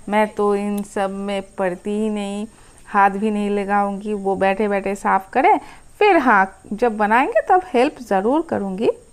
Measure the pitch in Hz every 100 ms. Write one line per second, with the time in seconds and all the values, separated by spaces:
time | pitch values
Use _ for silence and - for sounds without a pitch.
0 | - 208 214 214 208 202 208 202 202 214
1 | 196 196 202 196 190 - 190 175 208 208
2 | 214 208 202 202 214 - - - - 208
3 | 202 196 220 208 202 202 196 202 202 196
4 | 214 208 196 185 190 196 214 196 196 202
5 | 202 190 - - 339 349 - - - -
6 | 415 339 254 208 190 - - 202 240 214
7 | 208 233 311 587 554 370 - 262 285 -
8 | 233 190 214 302 330 208 196 190 254 494
9 | -